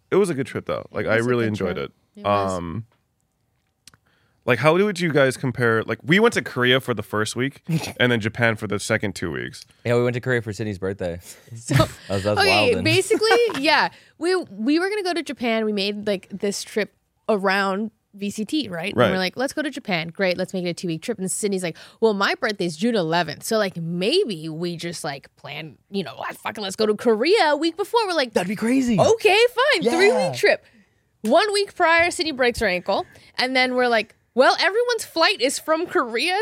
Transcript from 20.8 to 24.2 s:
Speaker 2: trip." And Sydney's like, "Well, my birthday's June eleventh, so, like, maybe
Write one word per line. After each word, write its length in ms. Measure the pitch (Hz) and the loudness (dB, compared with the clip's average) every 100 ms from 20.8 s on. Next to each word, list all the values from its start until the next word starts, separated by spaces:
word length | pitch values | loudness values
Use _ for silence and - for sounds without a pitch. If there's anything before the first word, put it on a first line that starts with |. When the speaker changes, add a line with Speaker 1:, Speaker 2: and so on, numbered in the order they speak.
| 185 160 | -6 -6
Speaker 2:
trip." 160 | - 220 | -6 -6
And 140 | 185 | -6
Sydney's 320 | - 208 190 | -4 -4 -4
like, 140 | 180 165 - - | -4 -8 -16 0
"Well, 120 | 226 | 0
my 220 | 202 202 359 | 2 0 0
birthday's 400 | 226 208 185 151 | -4 -2 -4 -2
June 180 | 226 226 | 0 0
eleventh, 480 | 165 165 160 143 - | 0 0 -2 -6 -2
so, 120 | 220 | 0
like, 200 | 196 170 | 0 -4
maybe 720 | 165 175 190 349 | -6 -4 0 0